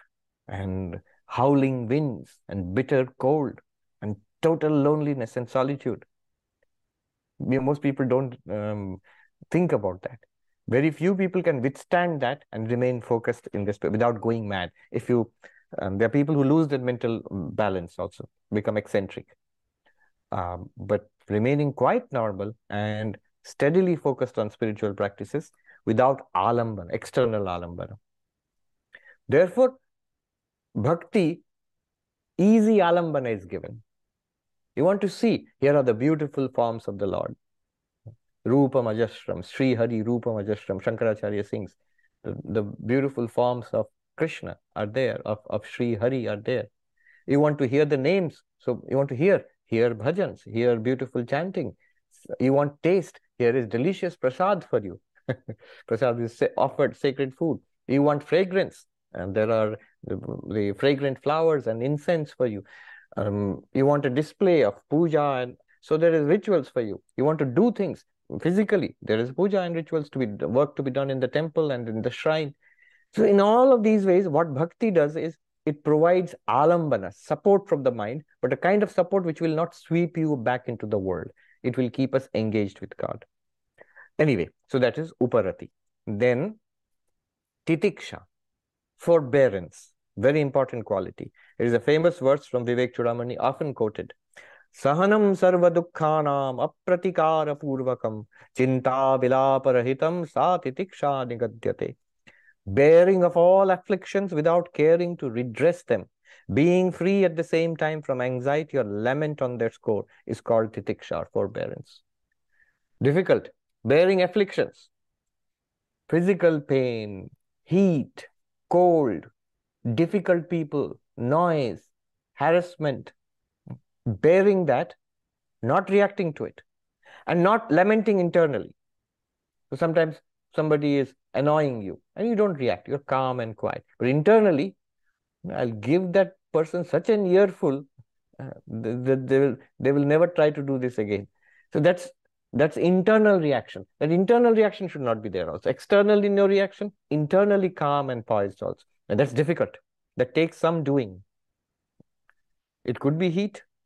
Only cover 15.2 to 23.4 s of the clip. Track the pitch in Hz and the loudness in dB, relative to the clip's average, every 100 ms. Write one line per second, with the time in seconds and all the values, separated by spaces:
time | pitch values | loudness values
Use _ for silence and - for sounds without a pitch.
15.2 | 107 _ - _ _ - 95 98 113 143 | 0 _ -20 _ _ -10 -6 -2 0 0
16.2 | 143 147 135 160 151 135 123 123 120 113 | 0 0 2 2 2 -2 -4 -4 -4 -6
17.2 | - 98 80 101 104 92 85 - 92 - | -8 -8 -6 -4 -2 -2 -8 -10 -12 -12
18.2 | - _ _ 104 110 107 - 104 95 - | -20 _ _ -4 -2 -4 -2 -4 -4 -10
19.2 | - _ _ _ _ _ _ _ _ _ | -18 _ _ _ _ _ _ _ _ _
20.2 | _ - 87 90 98 - 98 104 - _ | _ -8 -8 -10 -14 -16 -6 -6 -6 _
21.2 | - 104 120 147 143 139 131 240 240 127 | -4 0 0 0 -2 0 0 0 -4 -4
22.2 | 110 95 101 113 _ 104 107 107 110 98 | -4 -6 -10 -10 _ -6 -4 -6 -8 -10
23.2 | _ _ | _ _